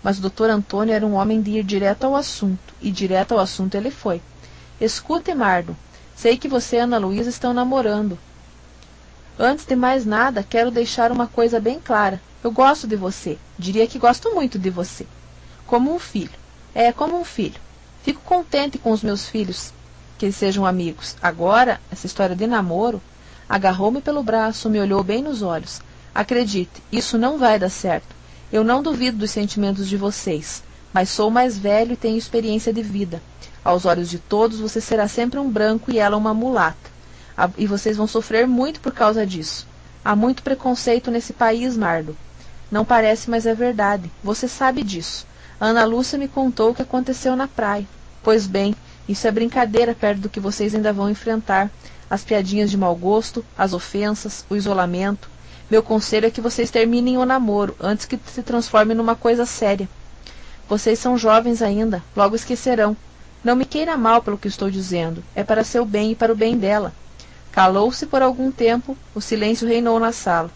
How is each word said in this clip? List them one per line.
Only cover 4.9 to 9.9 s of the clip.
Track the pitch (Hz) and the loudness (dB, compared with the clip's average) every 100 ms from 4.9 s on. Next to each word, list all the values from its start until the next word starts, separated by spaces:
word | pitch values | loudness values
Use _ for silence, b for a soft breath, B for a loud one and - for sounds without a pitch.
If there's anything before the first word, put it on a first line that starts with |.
| - - 330 349 | -4 -4 -4 -2
Mardo, | 311 208 180 170 165 - B B - | 0 2 2 -2 -12 -16 B B 0
sei | 226 254 | 2 2
que | 294 | 0
você | 262 - 233 | -2 0 0
e | |
Ana | 240 233 | 2 0
Luísa | 190 202 233 | 0 -2 -4
estão | 240 247 | -4 -2
namorando. | 247 247 269 220 208 214 175 - - - - - - - - - - - - | 0 0 0 0 0 -2 -6 -14 -20 -20 -20 -20 -20 -20 -20 -20 -20 -20 0
Antes | 240 302 - | 0 0 -2
de | 262 | 0
mais | 247 | 2